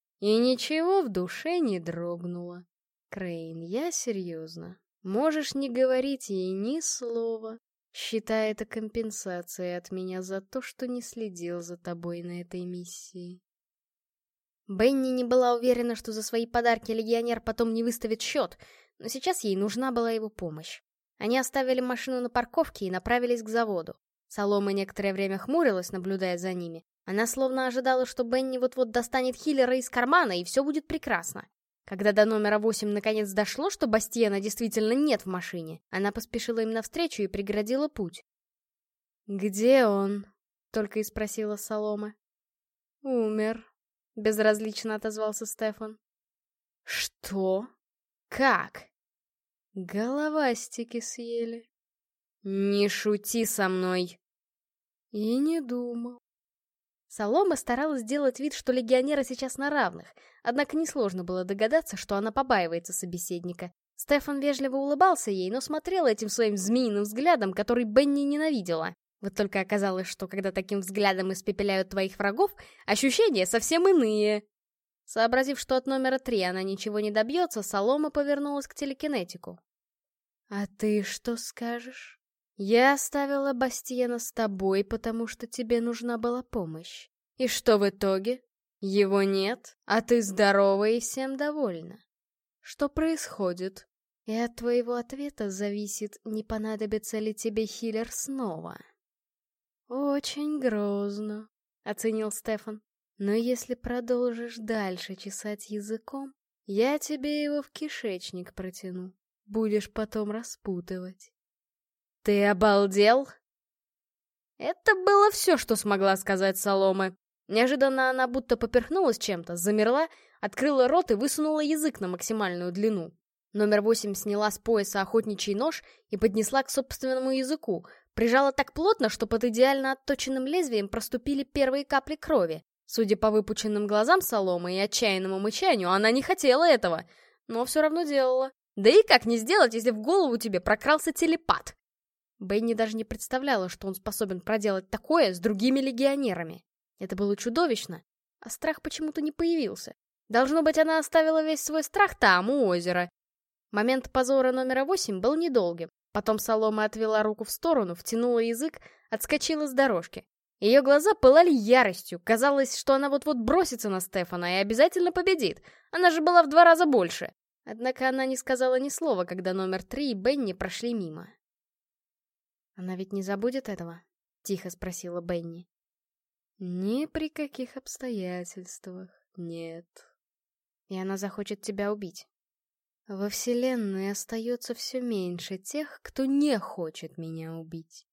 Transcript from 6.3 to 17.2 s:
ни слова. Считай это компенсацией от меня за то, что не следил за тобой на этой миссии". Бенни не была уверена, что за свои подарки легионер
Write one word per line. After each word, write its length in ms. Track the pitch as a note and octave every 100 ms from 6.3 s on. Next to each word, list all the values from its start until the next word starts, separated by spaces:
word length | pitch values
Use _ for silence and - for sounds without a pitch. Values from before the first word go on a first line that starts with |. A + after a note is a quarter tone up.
| G3 F#3
ни 300 | F#3+ G#3 D4+
слова. 760 | - - A#3+ A#3 A3+ A3+ A3 A3+ _ _ _
Считай 580 | - - A3 - A3 G#3+
это 140 | G#3+ A3
компенсацией 1120 | A3+ A3 A#3 A3 G#3 G3 F3 F3 - F3+ F3
от 140 | F3
меня 300 | F#3 F#3 F#3
за 200 | F#3 F#3+
то, 200 | F#3+ C4
что 260 | B3+ - B3+
не 140 | B3
следил 600 | A#3+ - A3 F3 E3+ F3
за 160 | E3+ F3
тобой 460 | F3 E3+ F3 E3+
на 180 | F3 F3
этой 240 | F3 F3+ F3+
миссии". 760 | F3+ F3 - - F#3 F3 F3+ _ _ _ _ _ _ _ _ _ _ _ _ _
Бенни 420 | F#3+ A3+ C4+ C4
не 140 | B3+
была 320 | B3 B3+ B3 A#3+
уверена, 400 | B3 A#3+ A#3+ A3
что 160 | -
за 100 | G#3+
свои 240 | G#3+ A3+ A#3
подарки 460 | A#3+ A#3 A3+ A3+
легионер 500 | A3+ A3 A#3